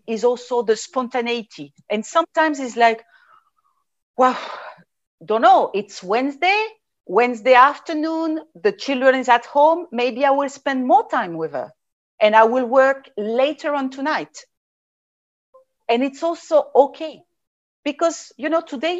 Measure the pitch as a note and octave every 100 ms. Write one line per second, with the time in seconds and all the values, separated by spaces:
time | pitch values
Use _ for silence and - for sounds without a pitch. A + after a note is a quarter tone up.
0 | - A3+ A#3+ B3 - B3 A3 G#3+ - C4
1 | B3 B3+ A#3+ A#3+ G#3+ - C#3+ _ - G#3+
2 | A3 E4 E4 - D#4+ C#4+ C4 G#3+ A#3 A3
3 | - _ _ _ _ _ _ _ _ _
4 | _ - B3+ A3+ - - - - _ _
5 | _ _ E3 A3 D#4+ F4+ F#3+ G3 G#3 -
6 | F3+ A3 C4+ C#4 F4+ G#4 A4 - _ _
7 | - G3+ B3 A#3 A3 B3 C4+ D4 - D#4
8 | D#4 D#4+ E4 D#4 - E3+ G3+ G3+ - C4+
9 | C4 C4 B3+ B3 - D4 D4+ E4+ - A#3
10 | B3 A3+ C#4 C#4 C#4 - - C4 B3+ F#4+
11 | A4+ C4+ F#3+ E3 D#3+ C#3+ A#2 _ _ _
12 | _ - G#3+ G#3+ A3+ B3+ A#3+ C4 C4+ C4+
13 | - - G#3 A#3 C#4 D4 D#4+ D4 C4 C4+
14 | C#4 C4+ D3+ - - _ _ _ _ _
15 | _ _ _ _ _ _ _ _ - A#3+
16 | C4+ C#4 E4 E4 - D#4 - - C#4 -
17 | D#4+ A#3+ _ _ _ _ _ _ C#4+ D4
18 | E4+ D4+ - - D4 D#4+ E4 C4+ D#4 F4+